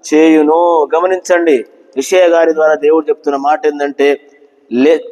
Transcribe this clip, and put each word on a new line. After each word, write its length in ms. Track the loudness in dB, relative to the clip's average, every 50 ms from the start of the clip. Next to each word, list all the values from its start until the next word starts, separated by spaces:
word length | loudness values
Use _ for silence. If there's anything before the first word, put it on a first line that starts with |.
| _ 0 2
చేయును. 720 | 2 4 4 4 2 2 2 2 2 2 2 2 0 -2 -2 -2
గమనించండి, 680 | -2 -2 -2 -4 -4 -2 -2 -2 0 2 0 0 -2 -2 -8 _ _ _ _ -10
యెషయా 300 | -10 -6 -2 0 2 2
గారి 260 | 2 2 2 2 0 0
ద్వారా 220 | 0 0 0 0
దేవుడు 340 | 0 0 0 0 0 0 -2
చెప్తున్న 260 | -6 -4 -4 -6 -6
మాట 320 | -4 -2 -2 -4 -2 -2
ఏంటంటే, 540 | -4 -4 -4 -6 -8 -4 -2 0 -2 -2 -2 _ -20 _ _ _ _ _ _ _ _
లే-, 300 | -2 0 2 2 2 2 0 -4